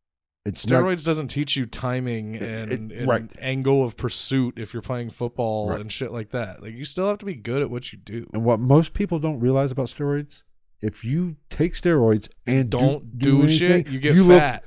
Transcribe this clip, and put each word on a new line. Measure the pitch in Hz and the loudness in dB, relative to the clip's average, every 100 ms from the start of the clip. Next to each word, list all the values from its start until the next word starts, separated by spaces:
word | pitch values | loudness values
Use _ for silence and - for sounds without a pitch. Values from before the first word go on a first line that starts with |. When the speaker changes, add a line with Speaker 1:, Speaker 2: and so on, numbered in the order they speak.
| _ _ _ _ | _ _ _ _
Speaker 1:
It's | 104 90 107 | -10 -8 0
not | 131 | 2
Speaker 2:
Steroids | 185 180 | 2 -2
doesn't | 151 156 135 | -2 -4 -4
teach | 143 143 | -4 -4
you | 139 117 | -4 -6
timing | - 127 127 127 113 107 | -6 -6 -4 -4 -6 -8
Speaker 1:
It, | 113 | -8
Speaker 2:
and, | 113 110 110 117 - | -8 -8 -6 -8 -8
Speaker 1:
it, | - | -6
Speaker 2:
and | 120 | -2
Speaker 1:
right. | 117 113 - | -2 -4 -10
Speaker 2:
angle | 131 131 135 139 | -6 -4 0 2
of | 123 - | 0 -4
pursuit | 123 - - 135 123 117 | -6 -6 -2 0 -2 -4
if | 110 | -10
you're | 117 | -10
playing | - 123 117 | -8 -8 -8
football | - 120 - 113 107 107 | -8 -8 -4 -4 -2 -4
Speaker 1:
Right. | 107 | -6
Speaker 2:
and | 107 | -8
shit | - 127 | -8 -8
like | 120 107 | -8 -8
that. | 123 101 - | -8 -8 -10
Like, | 110 | -16
you | 113 | -12
still | 143 - 196 | -10 -4 -4
have | 202 | -4
to | 196 | -8
be | 135 | -10
good | 107 135 | -6 -4
at | 139 | -4
what | 120 - | -6 -12
you | - | -16
do. | - 113 - | -14 -12 -8
Speaker 1:
And | 110 | -2
what | 113 110 | 0 2
most | 123 147 160 | 4 4 4
people | - 202 165 | -2 -2 -2
don't | 156 139 | -4 -2
realize | 123 135 139 | 0 2 0
about | 131 123 | -2 -6
steroids, | - 143 143 147 - _ _ _ _ | -6 -4 -4 -6 -16 _ _ _ _
if | 107 - | -8 -6
you | 113 156 180 156 - | -4 -2 -2 -6 -8
take | - 170 | -2 -2
steroids | - 175 156 113 107 - - | 0 2 4 4 4 0 -12
and | 120 131 123 | -2 0 2
do, | 123 | 2
Speaker 2:
Don't | 135 143 117 117 | 2 0 -6 -2
Speaker 1:
do | 139 139 | 2 6
Speaker 2:
do | 151 | 6
shit, | 160 180 | 4 4
Speaker 1:
anything, | 175 151 | 4 2
Speaker 2:
you | 131 | -2
get | 143 170 | 4 8
Speaker 1:
you | 180 | 10
Speaker 2:
fat. | 180 143 104 | 10 8 0